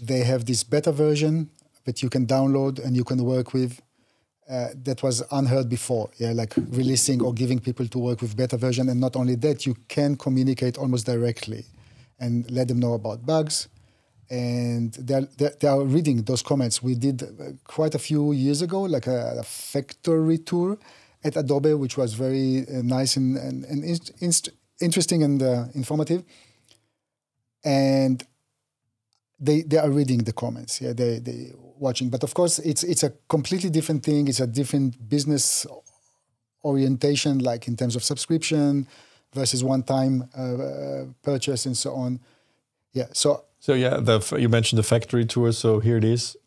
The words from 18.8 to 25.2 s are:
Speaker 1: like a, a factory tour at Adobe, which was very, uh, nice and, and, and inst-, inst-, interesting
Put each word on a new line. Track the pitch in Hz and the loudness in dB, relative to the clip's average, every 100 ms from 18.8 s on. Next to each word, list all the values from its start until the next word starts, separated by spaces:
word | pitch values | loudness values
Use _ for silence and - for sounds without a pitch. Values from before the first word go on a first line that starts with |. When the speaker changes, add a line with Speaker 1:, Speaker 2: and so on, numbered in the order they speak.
Speaker 1:
like | 190 143 127 | 0 -2 0
a, | 123 117 117 | -2 -2 -6
a | |
factory | 110 - - 143 127 - 170 160 160 165 | -10 -12 -6 -6 -6 -6 0 2 4 0
tour | 160 175 180 208 - - _ _ | 0 -2 0 -4 -10 -20 _ _
at | 156 160 | -4 -2
Adobe, | 135 143 151 | 0 2 4
which | 151 131 - | 2 0 -2
was | 123 | -2
very, | 110 131 135 131 131 131 | -2 -2 0 2 0 -2
uh, | 131 | -4
nice | 120 127 131 135 | 0 0 0 0
and, | 127 131 | 0 -2
and, | 131 131 | -6 -10
and | 135 147 | -6 -6
inst-, | 156 170 - - | -4 -6 -6 -6
inst-, | 175 165 - - _ _ | -2 0 -2 -16 _ _
interesting | 175 175 160 170 | 0 2 0 2